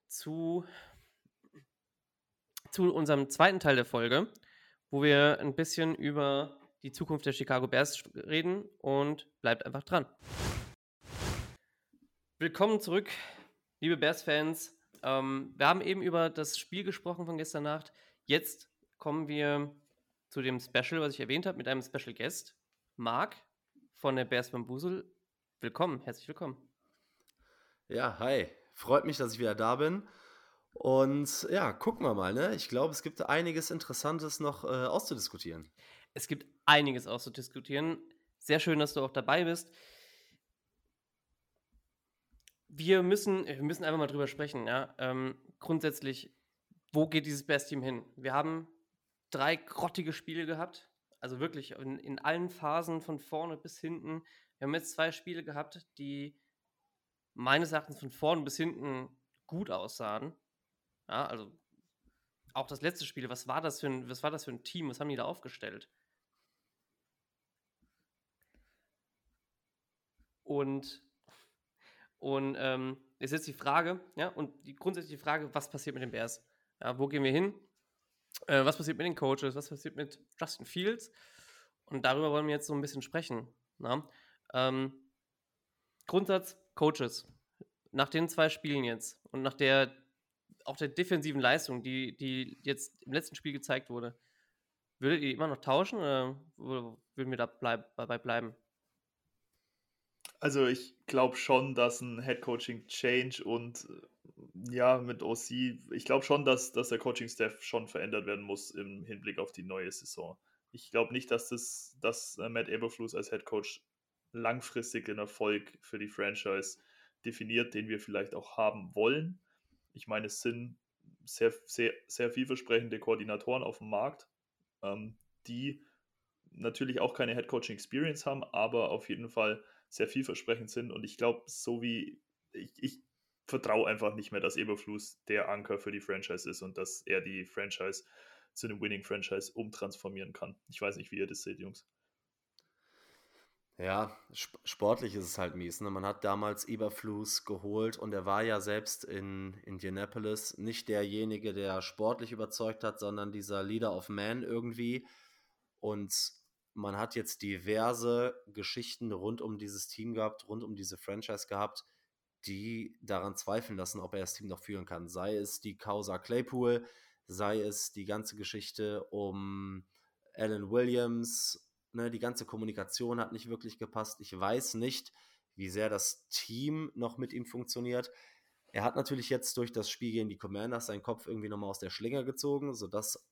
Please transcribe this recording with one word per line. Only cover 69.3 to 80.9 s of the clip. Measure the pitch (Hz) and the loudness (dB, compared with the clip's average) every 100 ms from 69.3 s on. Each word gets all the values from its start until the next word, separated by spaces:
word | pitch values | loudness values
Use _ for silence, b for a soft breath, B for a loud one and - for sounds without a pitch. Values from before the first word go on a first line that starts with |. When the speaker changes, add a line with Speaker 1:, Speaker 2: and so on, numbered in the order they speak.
| _ _ _ _ _ _ _ _ _ _ _ | _ _ _ _ _ _ _ _ _ _ _
Speaker 1:
Und, | - 143 135 135 135 - _ _ _ - _ _ _ _ b b b _ | -2 0 2 0 -4 -12 _ _ _ -20 _ _ _ _ b b b _
und, | 139 135 135 135 | 0 0 0 0
ähm, | 131 131 131 135 - - | 0 0 -2 -6 -12 -8
ist | 131 | -4
jetzt | 151 156 | -2 -4
die | |
Frage, | 135 139 156 170 185 - | -4 2 4 4 -2 -8
ja, | - 175 | -4 -4
und | - 143 - | -4 -8 -8
die | - 139 | -20 -6
grundsätzliche | 185 180 151 147 | -4 -4 -6 -6
Frage, | 151 156 147 | -2 0 0
was | 147 - | -4 -4
passiert | 139 151 | -6 -6
mit | 131 | -4
den | 127 | -4
Bears? | 110 117 - _ _ _ _ | -4 -4 -6 _ _ _ _
Ja, | 120 123 | -4 0
wo | 139 | 0
gehen | 147 | 4
wir | 135 | 4
hin? | 147 196 208 - _ _ _ _ _ _ - - | 6 4 0 -14 _ _ _ _ _ _ -10 4
Äh, | 139 | 6
was | 135 156 | 6 2
passiert | 156 135 | -2 -2
mit | 175 | -2
den | 165 | 2
Coaches? | 135 139 139 135 | 2 2 0 -4
Was | - | -8
passiert | 143 160 - | -10 -10 -8
mit | 143 - _ - | -8 -10 _ -8
Justin | 170 - - | -8 -8 -8
Fields? | 175 196 | -2 0